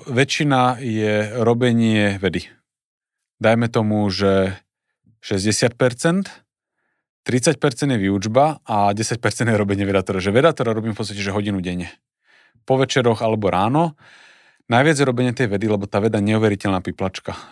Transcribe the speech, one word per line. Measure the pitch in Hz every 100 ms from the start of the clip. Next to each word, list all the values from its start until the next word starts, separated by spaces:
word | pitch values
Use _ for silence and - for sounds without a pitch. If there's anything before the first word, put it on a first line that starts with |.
väčšina | - 123 143 - 147 131 127 123
je | 131 110 107 107 107 120
robenie | 113 120 123 117 113 107 104 98
vedy. | 95 85 - - _ _ _ _ _ _ _ _
Dajme | 107 117 117
tomu, | 120 107 107 104
že | 92 98 98 92 92 _ _ _ _ _ _
šesťdesiat | - 101 104 107 123 -
percent, | 127 123 165 185 190 - _ _ _ _ _ _ _ _
tridsať | - 123 143 147
percent | 147 - 147
je | 117
výučba | 98 98 110 120 151 147 -
a | 107 101
desať | 104 113 113
percent | 107 - 117
je | 107
robenie | 101 101 98
Vedatora. | 98 92 95
Že | 98
Vedatora | 113 160 151 117
robím | 110 110
v | 107
podstate, | 104 104
že | 101
hodinu | 101 104 98
denne. | 90 90 87 - _ _ _ _ _ _
Po | - 131
večeroch | 131 135 120 110
alebo | 113 110 98
ráno. | 90 107 147 170 - - - - _ _ _
Najviac | - 117 151 143
je |
robenie | 135 123 127 113
tej | 117
vedy, | 98 107
lebo | 104
tá | 101 104
veda | 110 107
neuveriteľná | 101 110 110 101 101 92
piplačka. | 92 - 95 - - - -